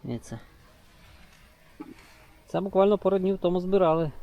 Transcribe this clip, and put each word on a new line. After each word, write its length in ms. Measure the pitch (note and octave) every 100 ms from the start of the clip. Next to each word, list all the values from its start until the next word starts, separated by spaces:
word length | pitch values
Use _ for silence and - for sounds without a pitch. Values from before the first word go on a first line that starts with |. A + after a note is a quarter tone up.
Дивіться. 360 | C3+ A#2+ - A2+ - - - _ - - - - - - - _ _ - - - - - - - _
Це 140 | E3
буквально 360 | F#3+ F#3+ G3 G3+
пару 220 | F#3+ F#3+
днів 180 | F#3 G3
тому 220 | F3+ F3+
збирали. 520 | F3+ G3 F3 D#3+ D#3+ -